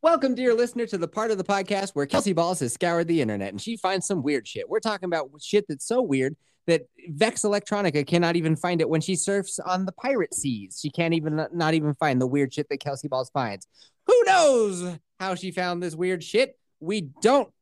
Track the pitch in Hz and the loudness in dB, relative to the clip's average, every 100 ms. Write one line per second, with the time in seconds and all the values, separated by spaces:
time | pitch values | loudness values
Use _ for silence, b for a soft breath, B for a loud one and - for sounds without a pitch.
0 | 311 330 269 240 254 226 240 240 233 196 | 4 4 2 2 2 2 0 -2 -4 -4
1 | 165 - 226 208 185 202 190 202 196 - | -4 -4 -2 -2 0 -2 0 -2 -2 -2
2 | 143 285 208 165 170 180 123 - 175 170 | 0 0 2 2 0 0 -4 0 0 2
3 | 170 165 117 104 98 98 - 226 185 190 | 2 2 2 0 -4 -6 -8 -4 -2 -2
4 | - 190 135 143 - 107 90 214 220 202 | -2 -2 0 -2 -4 -10 -4 -2 0 -2
5 | 180 165 139 147 - 208 202 143 - 240 | -2 -2 -2 -10 0 0 0 -8 -2 0
6 | 226 135 131 156 _ _ - 165 160 _ | 2 2 0 -4 _ _ 0 0 0 _
7 | 175 147 214 254 214 202 202 208 190 147 | -14 0 0 2 -2 -2 -2 0 0 0
8 | 143 170 170 170 160 156 180 175 151 156 | 2 2 2 2 0 0 0 0 0 0
9 | 160 185 - 202 190 - - 185 190 - | 0 -2 0 -2 -4 -8 -4 -2 -2 -6
10 | 254 269 165 - 143 113 95 - 156 - | -2 -2 -2 -4 -4 -4 -8 -8 -8 -2
11 | 165 165 156 156 151 170 156 160 151 147 | 0 0 0 -2 -4 0 2 2 0 0
12 | 151 127 127 143 139 - 147 139 139 139 | 2 2 2 2 0 -2 -4 -4 -6 -8
13 | 147 127 127 143 120 98 - b b b | -6 -6 -4 -4 -4 -6 -14 b b b
14 | - 480 415 381 311 254 214 180 180 165 | 4 6 6 6 6 4 2 -2 -6 -10
15 | _ _ 190 180 185 170 180 175 175 156 | _ _ -6 -4 -6 -4 -2 -2 -6 -4
16 | 185 185 - 214 180 - _ _ 160 214 | -2 -2 -2 0 0 -4 _ _ -4 -4
17 | 151 139 208 277 220 _ | -4 0 4 4 2 _